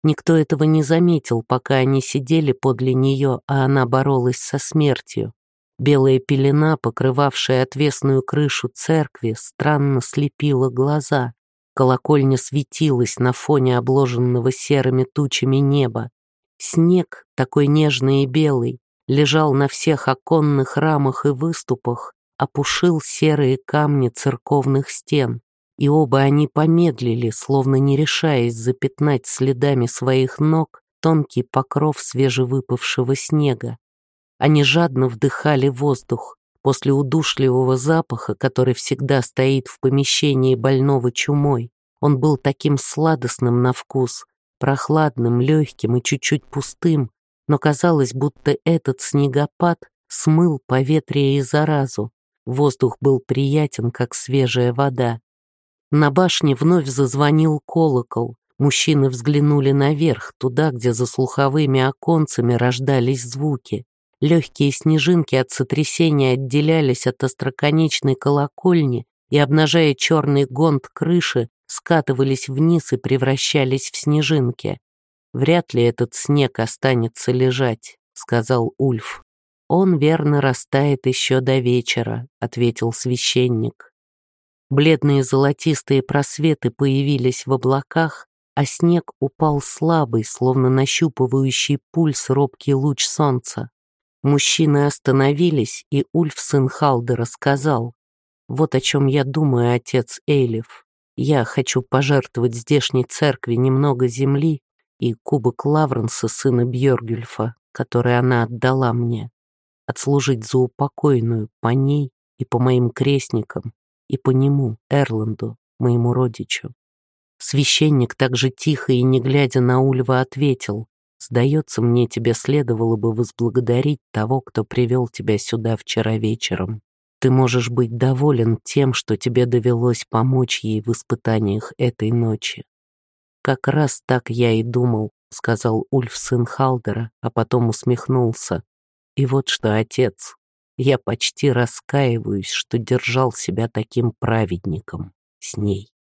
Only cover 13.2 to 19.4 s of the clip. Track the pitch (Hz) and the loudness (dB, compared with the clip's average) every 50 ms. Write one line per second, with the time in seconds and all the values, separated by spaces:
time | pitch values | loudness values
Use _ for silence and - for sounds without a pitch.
13.2 | 123 127 123 - - - 151 143 131 127 123 123 120 123 131 139 139 123 123 117 | 0 0 0 -2 -2 0 2 2 4 2 2 0 0 2 2 2 2 2 0 0
14.2 | 123 123 123 123 117 131 131 - - - 147 139 127 131 127 127 131 - _ - | 0 0 0 0 0 0 -2 -2 -2 0 0 2 2 2 2 0 0 0 _ -2
15.2 | 147 131 - - - 135 135 135 139 139 139 143 135 120 113 117 113 117 _ _ | -2 -2 -2 -2 0 0 2 2 2 2 2 2 0 0 -2 -6 -8 -8 _ _
16.2 | _ _ _ _ _ _ _ _ - - - 165 165 170 180 180 165 _ - - | _ _ _ _ _ _ _ _ -8 -2 2 4 4 4 4 2 2 _ -10 -20
17.2 | _ _ _ - 131 - - 147 147 139 147 156 156 147 143 127 127 131 139 139 | _ _ _ -4 -4 0 2 2 2 4 4 4 4 2 0 0 0 2 2 2
18.2 | 139 131 127 156 156 151 139 127 117 123 127 - _ _ _ _ _ - 135 139 | 0 0 0 0 2 2 0 0 -2 -4 -6 -10 _ _ _ _ _ -2 2 2
19.2 | 151 139 147 156 | 2 2 2 2